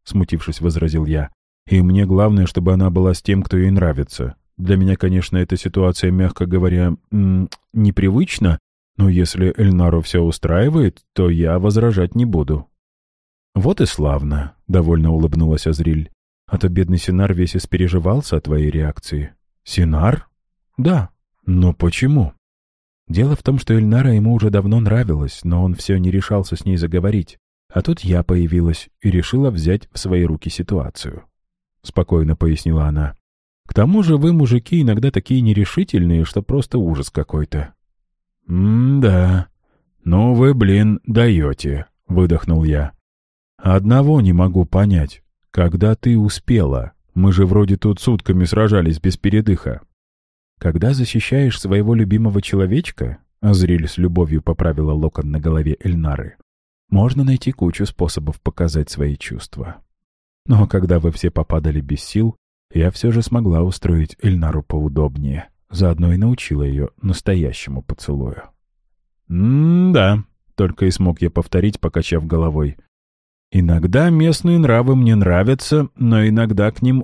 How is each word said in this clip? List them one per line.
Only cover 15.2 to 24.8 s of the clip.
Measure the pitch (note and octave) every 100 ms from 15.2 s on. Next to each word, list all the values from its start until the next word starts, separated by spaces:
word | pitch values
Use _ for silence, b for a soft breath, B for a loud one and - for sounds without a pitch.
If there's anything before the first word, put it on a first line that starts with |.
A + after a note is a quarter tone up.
| D#2+ E2 D#2+ D2+ D#2+
Азриль. | D2+ E2 D#2 D#2 _ _ _ -
«А | F#2
то | F#2
бедный | F2 F2+ F2+
Синар | - F#2 G2
весь | F2+ F2+ F#2
испереживался | - F2 F2+ F2+ F2 C3 - D#2
от | D2
твоей | D2+ D2+
реакции». | D#2 D3 - - D2 C#2+ _ _ _
«Синар?» | - - E2 D#2 G2 - - _ _ _ _ -
«Да». | D3+ E3+ F#2 _ _ _ -
«Но | F2+ F2+
почему?» | - F2 - C3+ D3 D#2 - _ _ _ _ _ _ -
Дело | D#2+ C3+ A#2
в |
том, | - C3+
что | -
Эльнара | A2+ G#2+ A#2+ C3
ему | G#2+ A2
уже | A#2 G#2+
давно | G2+ G2
нравилась, | A#2